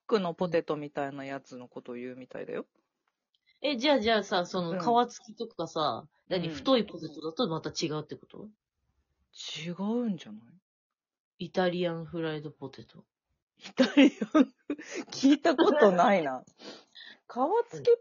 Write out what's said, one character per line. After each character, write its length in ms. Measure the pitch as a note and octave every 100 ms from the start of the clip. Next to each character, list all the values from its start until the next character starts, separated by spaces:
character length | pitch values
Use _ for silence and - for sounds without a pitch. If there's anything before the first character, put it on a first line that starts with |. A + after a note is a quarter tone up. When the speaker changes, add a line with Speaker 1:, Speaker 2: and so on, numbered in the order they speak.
| -
Speaker 1:
ク 140 | A3+
の 120 | F3
ポ 160 | E3 F3+
テ 140 | E3
ト 140 | D#3+ D3+
み 160 | D3
た 160 | D3+ C#3
い 40 |
な 120 | C#3
や 160 | C3+ C#3
つ 160 | - B2+
の 100 | B2
こ 160 | -
と 100 | B2+
を 20 | A#2+
言 160 | B2
う 20 |
み 140 | B2+ B2+
た 120 | -
い 60 | -
だ 60 |
よ。 140 | - - _ _ _ _ _ _ _ _ _
Speaker 2:
う 40 | C#4
ん。 40 |
え、 60 | C4+
じ 140 | C#4
ゃ 40 |
あ、 60 | C4+
じ 120 | G#3+
ゃ 60 | A3
あ 40 |
さ、 240 | G3 F#3+ F3
そ 160 | F#3+
の、 80 | E3+
Speaker 1:
う 40 | F3+
ん。 300 | A#3+ A#3 A#3+
Speaker 2:
皮 60 |
付 200 | - -
き 20 |
と 140 | - A3+
か 180 | - E3
さ、 400 | E3 D3 A2 - _ -
何、 200 | F#3 E3+
Speaker 1:
う 40 |
ん。 20 |
Speaker 2:
太 240 | D3 C3+ C4
い 60 |
ポ 160 | - E3+
テ 80 | D#3
ト 120 | D3
だ 120 | D#3
と 160 | E3 F3+
ま 120 | D#3+
た 100 | D3+
違 180 | - D#3+
う 140 | D3+
っ 20 |
て 100 | -
こ 120 | C3+ -
と？ 220 | - G#3+ _ _ _ _ _ _ _ _ - - D3+
Speaker 1:
違 120 | D#3+
う 380 | F3 G3+ A#3+ A#3
ん 80 | E3+
じ 120 | -
ゃ 40 |
な 60 | G#2+
い？ 1080 | A#2 E3+ _ _ _ _ _ _ _ - F3
Speaker 2:
イ 40 |
タ 180 | - F#3
リ 160 | F3 F3
ア 60 |
ン 100 | E3
フ 180 | D#3 E3
ラ 140 | D#3+ D#3
イ 60 |
ド 100 | D3+
ポ 160 | - C3+
テ 160 | -
ト。 200 | - - - _ _ _ _ _
Speaker 1:
イ 120 | -
タ 200 | - B3+ -
リ 160 | C4+ - A3
ア 40 | D#4
ン、 160 | C4 _ - D4
<laughs> 320 | - - -
聞 240 | - C4+
い 60 | C#4+
た 160 | E4+ C#4
こ 160 | F4+
と 180 | D4 A3
な 240 | F3+ F#3+
い 80 | G3
な。 220 | D3 B2+ -
Speaker 2:
<laughs> 800 | _ - - _ - - - -
Speaker 1:
皮 460 | A#3+ C#4 A4 A#4
付 160 | - -
き 60 | A#4+